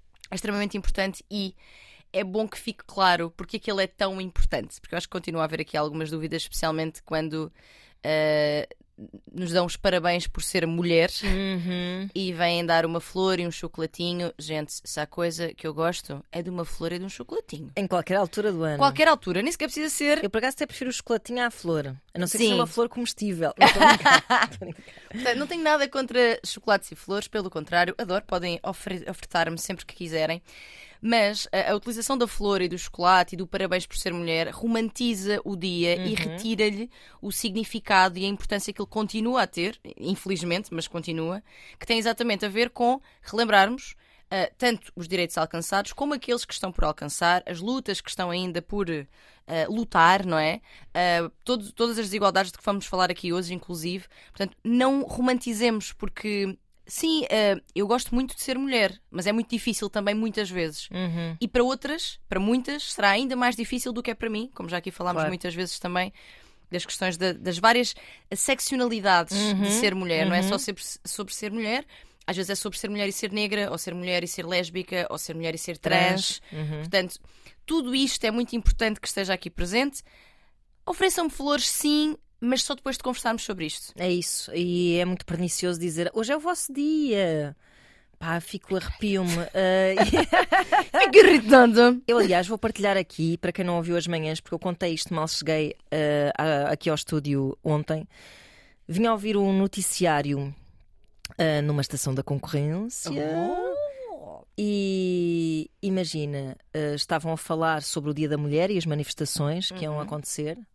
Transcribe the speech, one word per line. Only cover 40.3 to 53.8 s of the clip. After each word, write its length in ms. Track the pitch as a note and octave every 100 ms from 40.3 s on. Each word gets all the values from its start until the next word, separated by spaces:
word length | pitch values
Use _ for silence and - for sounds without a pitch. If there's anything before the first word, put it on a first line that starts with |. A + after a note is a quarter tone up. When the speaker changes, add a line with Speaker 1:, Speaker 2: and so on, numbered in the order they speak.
| F3+ E3+ F3 -
Speaker 1:
mas 140 | E3 -
continua, 560 | E3+ E3 E3 D#3+ G3 - - - -
que 80 | -
tem 120 | A3+
exatamente 460 | A3+ A3+ A#3 G3+
a 60 | G#3
ver 180 | G#3 A#3+
com 320 | - A#3+ C4+ - _
relembrarmos, 720 | - G#3+ A3+ G3+ G3 B3+ - - _ _ -
ah, 200 | F#3+ F3 -
tanto 340 | B3 A3 -
os 140 | - E3+
direitos 300 | F#3 E3+ -
alcançados 560 | D#3+ E3 E3 G3 G3+
como 180 | - C#4+
aqueles 320 | C#4 - A#3+
que 80 | -
estão 180 | - F#3
por 140 | -
alcançar, 580 | D#3 - D3 - E3+ F3+ -
as 140 | E3+
lutas 420 | G#3 C4 - F#3+
que 80 | -
estão 180 | - F3
ainda 300 | F3+ F3+ E3+
por, 260 | E3 G3+ E3+
ah, 760 | D#3 C#3 _ - _ - E3 D#3
lutar, 560 | G#3+ A3+ F3 E3 G3 F#3
não 120 | D#3+
é? 220 | D#3 G3+ - - -
Ah, 380 | F3 F3+ E3+ E3+ _
todo-, 300 | - B3 G3+
todas 260 | - A#3 A3+
as 60 |
desigualdades 480 | G3+ G#3 G3 F#3+ F#3
de 60 | -
que 60 |
vamos 200 | - G3
falar 260 | - F#3 F3+
aqui 220 | F3+ F3
hoje, 220 | F3 F3
inclusive. 500 | F3+ - E3+